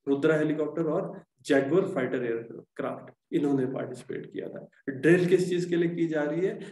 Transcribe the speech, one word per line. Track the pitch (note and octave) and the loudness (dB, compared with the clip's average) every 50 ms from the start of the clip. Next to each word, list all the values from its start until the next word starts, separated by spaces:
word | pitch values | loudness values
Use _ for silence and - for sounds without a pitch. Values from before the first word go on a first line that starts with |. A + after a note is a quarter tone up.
| - C#3 | -2 0
रुद्रा | C#3 C#3 D3+ D#3+ D#3+ | 0 2 4 4 4
हेलीकॉप्टर | D3+ D#3 D3+ D3+ D#3+ D3 C#3+ - E3+ D#3+ | 4 2 0 0 0 -2 -2 -2 -2 -2
और | D3+ D3+ F#3+ E3+ E3+ - - - _ _ _ - | 0 0 -2 -2 -4 -8 -14 -18 _ _ _ 0
जगुआर | - C#3+ C3+ B2+ C#3 E3 F#3+ F3+ - | 2 4 4 4 4 2 2 2 2
फाइटर | - C#3 B2+ A#2+ C3 B2+ B2 | 0 -2 -2 -2 -2 -2 -2
एयरक्राफ्ट, | A#2 A#2 A#2 A#2 - - - - _ _ - C3 B2+ B2+ B2 - - - _ _ - | -2 -4 -4 -6 -10 -14 -18 -18 _ _ -8 -6 -6 -6 -8 -12 -18 -20 _ _ -4
इन्होंने | - E3 C#3+ C#3 C#3 C3 B2+ | -2 0 2 2 2 2 0
पार्टिसिपेट | B2+ - - - B2 B2+ - - - - - - - | 0 -2 -4 -6 -6 -8 -12 -10 -10 -10 -10 -10 -10
किया | - - - - | -10 -10 -10 -10
था। | - - - - _ _ - C3+ | -10 -14 -16 -18 _ _ -10 -8
ड्रिल | B2+ B2+ C3+ D#3 F3 F3 F3 F3 | -4 2 6 6 6 6 6 4
किस | F#3+ E3+ F3+ F3 | 4 4 4 2
चीज | F3 F3 E3+ | 0 -2 -2
के | - E3+ | 0 0
लिए | E3+ E3+ E3 | 0 0 0
की | E3+ E3 E3 | 0 -2 -2
जा | D#3 D#3 D3+ | -2 0 -2
रही | D3 D3 D#3 E3+ F#3+ | -2 -2 -2 -2 -2
है? | G#3 A3 - - - | -2 -2 -4 -10 -14